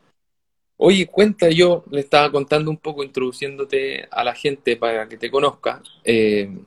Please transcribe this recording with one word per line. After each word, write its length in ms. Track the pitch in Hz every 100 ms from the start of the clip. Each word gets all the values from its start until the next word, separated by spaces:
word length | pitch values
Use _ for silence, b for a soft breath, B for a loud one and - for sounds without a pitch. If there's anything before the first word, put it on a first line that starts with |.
| _ _ _ _ _ _ _ -
Oye, 300 | 170 196 170
cuenta, 420 | - 214 202 170
yo 360 | 160 175 170 -
le 120 | 143
estaba 280 | 139 147 147
contando 400 | 139 139 151 156
un 80 | 151
poco, 260 | 156 143
introduciéndote 1040 | 135 135 127 127 139 139 139 135 135 135 -
a 120 | - 120
la 100 | 117
gente 400 | 147 139 - 117
para 320 | 117 113 110
que 80 | 113
te 140 | 117
conozca. 500 | 135 143 - 120 123 - -
Eh, 460 | - 113 110 104 98 92